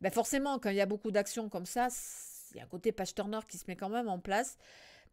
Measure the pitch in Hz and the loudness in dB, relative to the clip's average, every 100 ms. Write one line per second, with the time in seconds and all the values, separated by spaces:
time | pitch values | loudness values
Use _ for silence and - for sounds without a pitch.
0 | 190 233 226 277 277 262 214 196 196 208 | 2 2 4 2 2 2 2 4 4 2
1 | 220 202 196 233 214 190 180 247 247 247 | 2 2 2 -2 -4 -4 -2 2 2 0
2 | - - - - - - - 175 220 208 | -8 -10 -12 -14 -16 -14 -10 0 0 2
3 | 185 - 202 220 - 175 - 180 196 226 | -4 -2 -2 -4 -6 -12 -10 -6 -2 0
4 | 233 180 196 202 262 - - - - - | 0 -2 2 2 2 -6 -20 -20 -20 -20
5 | - | -10